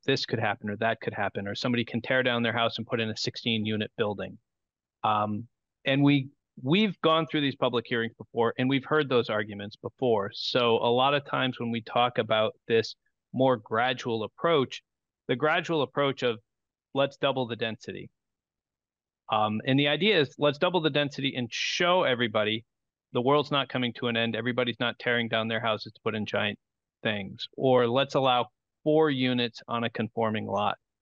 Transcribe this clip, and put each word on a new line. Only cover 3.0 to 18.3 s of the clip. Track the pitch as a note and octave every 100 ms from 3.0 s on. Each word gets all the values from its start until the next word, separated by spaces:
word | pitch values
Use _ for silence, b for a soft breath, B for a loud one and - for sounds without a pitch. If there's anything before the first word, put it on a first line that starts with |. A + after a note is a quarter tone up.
| A2
a | G#2+
sixteen | - - B2 A2+ G#2+
unit | G#2+ G#2+ -
building. | G#2+ G2 F#2+ - _ _ _ _ _ _
Um, | A2 G#2+ G#2 G#2 A#2 _ _ _ -
and | C3+
we, | C#3+ C#3+ C#3 - _ -
we've | C3 F3+ A3 E3+
gone | D#3+ D#3+ D#3+
through | D#3
these | C#3+ C3
public | C3 A#2+ -
hearings | A#2+ A2+ -
before | - - A#2 -
and | B2+
we've | C#3 -
heard | D3+ C#3
those | B2+ -
arguments | G#2+ G#2+ G2+ G2+ -
before. | - - C3 G#2+ G2+
So | - - C3 A#2+ A#2
a | A#2+
lot | A#2+ C3
of | C#3+ C#3
times | C3+ C3 B2+
when | A#2
we | A#2
talk | - A#2+ B2 B2
about | A2+ A2 A2 - -
this | A2+ A2 - _ _ _
more | B2 C3 B2
gradual | G#2+ A2+ B2 B2+ B2+ A2+
approach, | G#2 - E3+ D#3+ C3 - - _ _ _ -
the | C3
gradual | D3+ E3+ E3+ E3
approach | C3 - C#3 C3
of | B2 A2 - _ _ _ _
let's | C3+ C#3 -
double | C#3+ C3 A#2+
the | A2+
density. | A2+ A2 - F#2+ F#2+ _ _